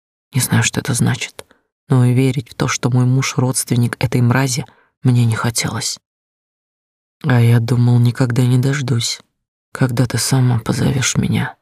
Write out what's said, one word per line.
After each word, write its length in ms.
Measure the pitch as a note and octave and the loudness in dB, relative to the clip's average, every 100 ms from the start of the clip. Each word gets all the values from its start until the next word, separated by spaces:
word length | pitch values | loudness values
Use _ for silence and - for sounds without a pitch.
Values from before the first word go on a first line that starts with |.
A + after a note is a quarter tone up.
| _ _ _ | _ _ _
Не 80 | C3 | -4
знаю, 240 | - A#2 | 0 0
что 160 | A#2 - | 0 -4
это 140 | - | -4
значит, 500 | A#2 A#2 A#2+ - - - _ _ _ - | -2 -2 -2 -8 -14 -20 _ _ _ -2
но 160 | C3 | 2
и 100 | B2 | 4
верить 360 | B2 C3 B2+ - | 2 0 -2 -8
в 40 | |
то, 120 | - C#3+ | -6 -4
что 240 | - B2 | -2 0
мой 140 | B2 | 2
муж — 320 | B2 C3 - - | 2 2 0 -2
родственник 600 | B2+ - - A#2+ A#2+ - | -2 -2 -2 0 0 -2
этой 180 | A#2 B2+ | -2 0
мрази, 460 | A#2+ B2+ C3+ A#2+ - _ _ _ | 2 2 0 -4 -8 _ _ _
мне 200 | C3 B2 | 0 2
не 120 | A#2 A2+ | 2 0
хотелось. 640 | A#2+ A#2 - G#2+ - - _ _ _ _ _ _ _ _ _ _ _ _ | -4 -4 -6 -6 -8 -12 _ _ _ _ _ _ _ _ _ _ _ _
А 180 | D3+ B2 | 0 2
я 200 | A#2 A#2+ | 4 4
думал, 380 | A2+ A#2+ A#2+ A#2+ | 2 2 4 4
никогда 460 | A#2+ - B2+ B2 | 2 2 0 2
не 140 | B2 B2+ | 2 2
дождусь, 640 | C3 C#3+ B2+ A#2+ A#2 - - _ _ _ _ | 0 -2 -2 -4 -4 -8 -14 _ _ _ _
когда 340 | - C3 A#2+ B2 | -4 -2 0 -2
ты 120 | A#2 | -2
сама 400 | - C3+ B2 A#2 | -2 0 2 0
позовешь 580 | - - B2+ C3+ A#2+ - | -2 -2 -2 -2 -2 -2
меня. 400 | - A2 B2 - | -2 -2 -4 -10